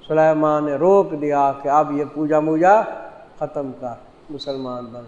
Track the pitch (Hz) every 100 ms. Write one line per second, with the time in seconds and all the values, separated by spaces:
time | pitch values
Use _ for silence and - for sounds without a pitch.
0 | - 156 156 156 151 151 147 139 175 196
1 | 180 156 147 143 139 139 143 143 151 143
2 | 143 139 151 156 156 160 175 214 214 -
3 | - - - - 147 156 135 127 127 117
4 | - _ - 143 147 135 127 123 120 120